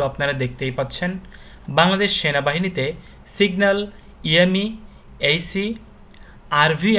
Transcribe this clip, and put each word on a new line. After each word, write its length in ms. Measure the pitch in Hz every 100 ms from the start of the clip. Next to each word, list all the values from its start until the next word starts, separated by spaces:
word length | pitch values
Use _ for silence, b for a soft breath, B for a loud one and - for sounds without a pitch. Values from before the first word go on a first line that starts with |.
আপনারা 300 | 139 135 143
দেখতেই 400 | 135 127 - 131 127
পাচ্ছেন। 320 | 131 - 180 185 - B B B B
বাংলাদেশ 420 | 143 175 190 202 -
সেনাবাহিনীতে 640 | 156 143 143 156 185 156 135 - B B B
সিগন্যাল, 440 | - 202 180 202 202 208 B B B
ইএমই, 420 | 156 165 180 190 214 220 - B B - 139
এইসি, 360 | 160 175 190 208 226 - - - B B B - 147
আরভি 300 | 156 156 196